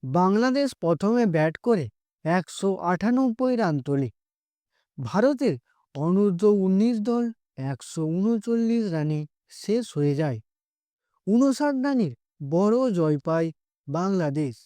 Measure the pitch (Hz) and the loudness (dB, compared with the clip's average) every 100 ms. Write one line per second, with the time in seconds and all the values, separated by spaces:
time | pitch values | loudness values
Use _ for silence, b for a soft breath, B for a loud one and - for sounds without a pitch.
0 | 131 151 185 208 254 262 277 - 165 165 | -2 2 4 4 2 0 -2 -2 -2 0
1 | 196 240 226 160 156 156 - 220 120 _ | 2 2 2 2 0 -2 0 0 -2 _
2 | _ _ 156 180 - - 196 185 170 180 | _ _ -2 -2 -2 -4 -4 -2 -2 0
3 | 208 247 269 226 254 247 202 147 131 139 | 0 2 0 0 0 0 0 0 0 -2
4 | 131 _ _ _ _ _ _ _ _ - | -2 _ _ _ _ _ _ _ _ -10
5 | 123 185 247 285 269 131 _ _ _ 139 | -4 2 2 2 -2 -2 _ _ _ -4
6 | 156 185 208 175 208 208 190 190 226 226 | 0 2 2 2 2 2 2 2 2 0
7 | 214 240 240 226 _ - 135 135 - - | -2 -2 -2 -6 _ -10 -8 -8 -10 -6
8 | 156 170 202 233 220 233 226 233 208 160 | -2 0 0 -2 -2 -2 0 0 0 -2
9 | 151 151 147 _ _ - - 220 233 - | -2 -2 -6 _ _ -16 -2 -2 -2 -2
10 | 147 143 156 113 - _ _ _ _ _ | 0 0 -2 -4 -10 _ _ _ _ _
11 | _ _ - 220 277 254 294 269 277 269 | _ _ 0 2 4 2 0 0 0 0
12 | 180 120 _ _ 143 165 208 233 262 180 | 0 -4 _ _ -2 2 2 2 2 0
13 | 156 151 165 160 165 - _ _ - 147 | 0 0 0 -2 -2 -6 _ _ -8 -4
14 | 185 196 156 139 147 113 | 0 0 0 -2 -4 -6